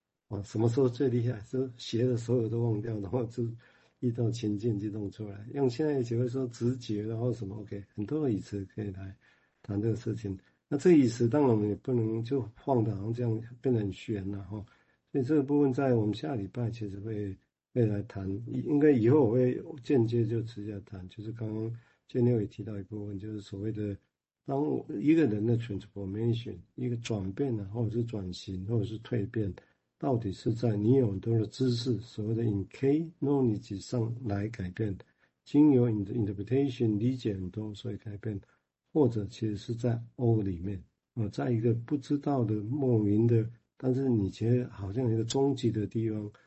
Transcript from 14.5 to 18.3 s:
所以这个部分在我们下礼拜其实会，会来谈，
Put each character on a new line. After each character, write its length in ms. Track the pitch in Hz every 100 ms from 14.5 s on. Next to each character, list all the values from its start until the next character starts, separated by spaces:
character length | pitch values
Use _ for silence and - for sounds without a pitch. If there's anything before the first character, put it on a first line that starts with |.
| 107 98 _ _ _ _
所 80 | 147
以 60 |
这 100 | 123
个 80 | 156
部 200 | 135 147
分 100 | 143
在 220 | 127 135
我 100 | 117
们 100 | 104
下 200 | 107 156
礼 120 | 123 95
拜 220 | 123 113
其 160 | 117 104
实 100 | 98
会， 340 | 107 104 104 95 _ _ _
会 140 | 127 110
来 160 | 101
谈， 260 | 101 101 95